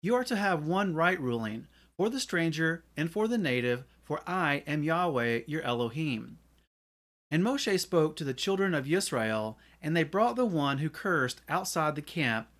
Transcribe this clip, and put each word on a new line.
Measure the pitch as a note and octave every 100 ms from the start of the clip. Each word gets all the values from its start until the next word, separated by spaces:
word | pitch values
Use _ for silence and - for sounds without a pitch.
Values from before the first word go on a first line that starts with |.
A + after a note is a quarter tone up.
You | F3+ B3
are |
to | B3 A3
have | G3+ E3+ D3
one | F#3 G3+ D#3
right | E3+ F3+
ruling, | B2+ A#2 A2 A2 - - _ -
for | G3+
the | -
stranger | - F3+ E3 D3+ E3 E3 - -
and | D#3+
for | G#3 A3
the | A#3
native, | E3 B2 B2 B2 C3 _
for | - D3+ -
I | F#3 D#3+ C#3+ -
am | D3+
Yahweh | D3+ E3 F3+ C3+ A#2 A#2 -
your | D3+
Elohim." | C3+ A#2+ A#2 B2 D#3+ A#2 - - _ _ _ _ _ _ _ _ _
And | D#3
Moshe | G3+ C#4 A3 F#3+
spoke | - F3 D#3 D#3
to |
the | C#3+
children | B2+ - F#3+ G3
of | D#3+ C3+
Israel, | F3 G3 C3 A2 A2 G#2+ A2 - -
and | D#3 E3
they |
brought | D#3 F#3+ A#3 A#3+
the | B3
one | E3 C#3+ C#3
who | D#3
cursed | - G3+ E3 B2+ - -
outside | D#3+ F#3 F3 D#3
the | D3
camp | D3 F3 C3+ A2+ A2